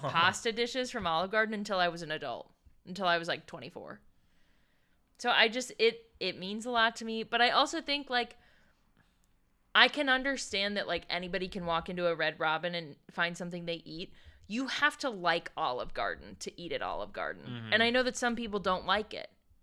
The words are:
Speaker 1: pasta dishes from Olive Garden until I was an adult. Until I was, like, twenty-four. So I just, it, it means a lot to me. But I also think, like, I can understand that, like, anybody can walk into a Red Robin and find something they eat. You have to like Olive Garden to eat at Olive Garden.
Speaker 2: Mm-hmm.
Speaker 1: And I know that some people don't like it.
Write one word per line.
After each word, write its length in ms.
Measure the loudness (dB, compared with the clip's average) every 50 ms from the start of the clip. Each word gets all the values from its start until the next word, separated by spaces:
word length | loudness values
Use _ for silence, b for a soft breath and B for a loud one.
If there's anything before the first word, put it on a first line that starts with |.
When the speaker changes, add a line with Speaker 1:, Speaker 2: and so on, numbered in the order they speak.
| -2
Speaker 1:
pasta 480 | 0 4 4 6 6 4 2 -2 -2
dishes 400 | 0 0 -2 -2 -2 -2 -4 -4
from 160 | -4 -2 0 2
Olive 240 | 2 2 2 2
Garden 220 | 2 2 2 2 0
until 240 | -4 -4 -2 2 2
I 80 | 2 2
was 140 | 0 -2 -6
an 80 | -6
adult. 380 | -6 -4 -4 -6 -8 -8 -10 -14 _ _ _ -20 -20 _ -14
Until 220 | -12 -6 0 2 2
I 100 | 2 2
was, 100 | 2 0
like, 180 | -4 -4 -4 -10
twenty-four. 520 | -14 -14 -12 -12 -14 -14 -14 -14 -16 -16 _ -20 -20 _ _ _ _ _ _ _ _ _ _ _ _ _ _ _ _ _ _ _ _ -4
So 140 | 0 4
I 160 | 6 6 6 6
just, 240 | 4 0 -6 -4 0 4
it, 220 | 4 4 4 2 -6 _ _ -6
it 180 | -4 -4 -4 -4
means 260 | -6 -6 -6 -6 -4
a 60 | -2
lot 240 | 2 2 2 2 2 -2
to 80 | -6
me. 180 | -6 -4 -6 -4
But 180 | -2 2 4
I 80 | 4 6
also 320 | 6 6 4 4 2 -4
think, 280 | -2 -2 -2 -2 -2 -2
like, 260 | -2 -2 -2 -2 -6 b b b b b b b b b b b _ _ _ _ _ _ _ _ _ _ _ _ _ _ _ _ 6
I 140 | 8 8 8
can 200 | 6 2 2 2
understand 680 | 2 2 2 0 -2 -2 -4 -4 -2 -2 0 0 -2 -2
that, 100 | -2 -2
like, 180 | -2 -4 -4 -4
anybody 380 | -4 -4 -4 -2 -4 -4 -4 -4
can 180 | -6 -6 -2
walk 240 | -2 -2 -2 -2 -4
into 160 | -4 0 0 0
a 80 | 0
Red 240 | 2 0 0 0 0
Robin 360 | 0 0 0 0 -2 -2 -4
and 200 | -4 -6 -8 -12 -18 _ -10
find 260 | -4 -2 -2 -2 -2
something 300 | -4 -8 -8 -8 -8 -6
they 160 | -6 -6 -6 -8
eat. 280 | -10 -10 -10 -10 -12 b b b b b b b b
You 200 | -4 -4 -2 -2
have 300 | 0 2 2 2 2 2
to 100 | -4 -4
like 420 | -2 0 2 2 2 2 0 -4 -4 -2
Olive 360 | 0 0 0 0 -4 -4 -2
Garden 420 | -2 -2 -2 -2 -4 -8 -14 -14 -12
to 200 | -12 -12 -10 -10
eat 100 | -8 -6 -4
at 80 | -4
Olive 300 | -2 -2 -2 -4 -6 -6
Garden. 320 | -6 -6 -6 -6 -6 -8 -10 -10
Speaker 2:
Mm-hmm. 260 | -10 -8 -2 2 2
Speaker 1:
And 80 | 4 4
I 60 | 4
know 140 | 4 2 2
that 140 | 0 0 -2
some 180 | -2 -2 -2
people 240 | -2 -4 -4 -4 -2
don't 260 | 0 0 0 0 2
like 280 | 0 0 0 0 -4 -8
it. 160 | -12 -12 -12 _ _ _ _ -20 _